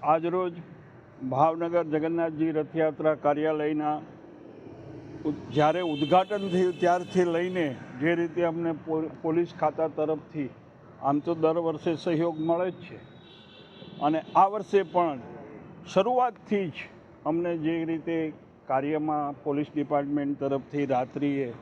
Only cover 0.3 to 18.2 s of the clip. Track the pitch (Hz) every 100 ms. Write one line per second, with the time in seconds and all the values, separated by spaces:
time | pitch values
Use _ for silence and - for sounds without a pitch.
0.3 | 180 180 175 - - - - - - 131
1.3 | 127 156 165 170 175 160 151 160 165 165
2.3 | 151 160 156 143 156 156 143 156 147 143
3.3 | 147 156 156 151 151 151 151 - - -
4.3 | - - - - - - - - - 156
5.3 | 143 - 127 151 165 180 147 147 180 190
6.3 | 208 196 180 180 160 175 180 180 185 175
7.3 | 165 180 185 156 123 - 127 151 170 170
8.3 | 160 170 165 170 156 - 156 160 135 165
9.3 | 160 170 - 156 147 160 151 151 156 -
10.3 | 156 131 - - - - - 135 143 147
11.3 | 165 160 160 165 156 180 156 - 160 170
12.3 | 156 160 170 185 180 - 113 - - -
13.3 | - - - - - - - 143 156 -
14.3 | 160 196 214 190 202 175 170 170 135 113
15.3 | - - - - - - - 196 247 247
16.3 | 220 - 208 185 - - - - - 147
17.3 | 165 175 170 156 165 160 160 160 165